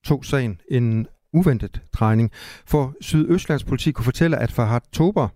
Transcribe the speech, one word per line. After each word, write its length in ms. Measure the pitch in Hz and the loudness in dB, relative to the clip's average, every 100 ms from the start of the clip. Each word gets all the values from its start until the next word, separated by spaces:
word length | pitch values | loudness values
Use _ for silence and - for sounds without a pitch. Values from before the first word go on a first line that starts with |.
tog 200 | - 139 | -2 -4
sagen 360 | - 139 120 90 - | -2 -4 -2 -8 -4
en 360 | 127 117 113 110 - _ | 0 0 0 -4 -12 _
uventet 480 | 160 180 117 98 - - | 2 4 2 -4 -10 -10
drejning, 380 | - 110 110 113 - - - - | 0 2 2 0 -4 -20 -20 -2
for 280 | 151 135 - | 0 0 -6
Sydøstlands 640 | - 156 156 180 - 143 | -2 0 2 0 0 -4
politi 280 | - 131 - | -2 -2 -2
kunne 120 | - | -2
fortælle, 320 | 117 - 165 151 | -4 2 2 2
at 160 | 113 | -2
Farhad 280 | - 110 120 _ | -2 0 -2 _
Tober 360 | - 165 208 117 | 0 2 2 -4